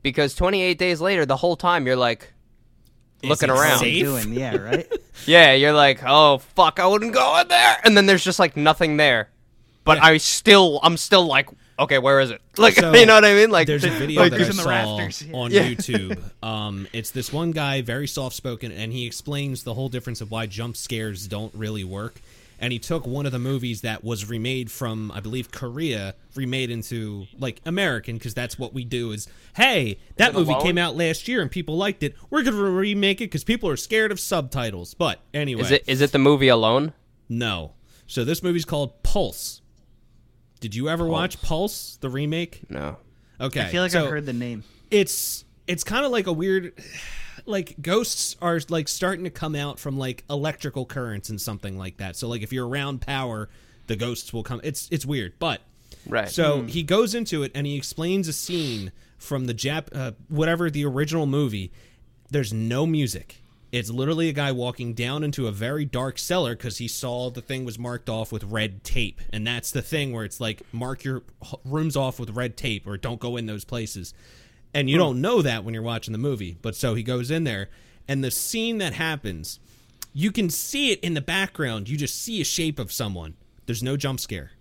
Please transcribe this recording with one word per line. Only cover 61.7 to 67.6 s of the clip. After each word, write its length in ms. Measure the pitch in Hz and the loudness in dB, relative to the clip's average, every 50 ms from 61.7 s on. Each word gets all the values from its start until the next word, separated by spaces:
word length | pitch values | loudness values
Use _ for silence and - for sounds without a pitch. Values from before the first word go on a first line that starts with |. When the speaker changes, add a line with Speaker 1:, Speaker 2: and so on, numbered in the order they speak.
| - - - _ _ _ - _ _ _ _ _ | -14 -20 -20 _ _ _ -20 _ _ _ _ _
Speaker 2:
There's 220 | 135 143 127 101 | -4 -4 -4 -2
no 340 | 113 110 110 113 120 131 156 | -4 -4 -4 -2 -2 -2 0
music. 500 | 165 160 151 139 113 - 87 - - - - - _ _ _ _ _ | 0 0 0 -2 -4 -4 -10 -14 -18 -20 -20 -20 _ _ _ _ _
It's 180 | - 123 107 110 | -6 -6 -6 -6
literally 380 | 113 127 131 147 160 160 165 165 | -6 -4 -2 -2 -2 -2 -2 -2
a 40 | |
guy 200 | 143 147 143 139 | -2 -2 -4 -4
walking 420 | 131 123 123 123 120 - 123 117 113 | -4 -4 -6 -8 -8 -8 -10 -10 -6
down 300 | 113 117 123 139 151 151 | -6 -4 -4 -4 -4 -4
into 220 | 147 143 - 127 110 | -6 -4 -4 -6 -6
a 40 | |
very 320 | 104 98 113 123 143 151 151 | -6 -6 -6 -6 -4 -6 -6
dark 340 | 131 - 123 131 135 123 - | -6 -6 -6 -6 -6 -8 -10
cellar 360 | - - 180 185 156 120 117 | -6 -2 -2 -2 -2 -2 -6
'cause 240 | 110 - 120 98 - | -8 -10 -12 -10 -10
he 80 | 120 113 | -10 -10
saw 400 | - - - 127 120 123 123 127 | -10 -8 -8 -8 -6 -6 -6 -8
the 100 | 120 123 | -10 -12
thing 240 | - - 131 131 | -12 -10 -10 -8